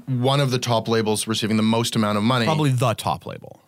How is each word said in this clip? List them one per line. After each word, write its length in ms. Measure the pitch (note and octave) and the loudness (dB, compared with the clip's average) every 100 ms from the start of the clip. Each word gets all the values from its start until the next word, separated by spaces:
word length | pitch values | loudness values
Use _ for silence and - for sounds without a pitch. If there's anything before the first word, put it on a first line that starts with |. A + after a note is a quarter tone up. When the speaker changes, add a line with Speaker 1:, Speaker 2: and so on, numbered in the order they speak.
| - | -4
Speaker 1:
one 320 | B2+ B2+ C#3 | -2 2 2
of 120 | C#3 | 2
the 60 | B2 | 0
top 280 | B2 A#2 A2+ | 0 0 2
labels 400 | A2+ G#2+ G#2+ - | 2 2 0 -2
receiving 300 | A2 G#2+ A2 | -2 0 0
the 60 | |
most 320 | A2 A2+ A#2 A#2 | 2 0 0 0
amount 220 | G#2+ G#2 | 0 0
of 60 | |
money. 220 | G#2+ B2+ A#2 | 2 2 2
Speaker 2:
Probably 260 | D#3 D3 | 2 0
the 220 | B2+ B2 | 2 0
top 320 | G#2+ - D#2 - | 0 -2 -4 -6
label 340 | G1+ - - | -14 -16 -20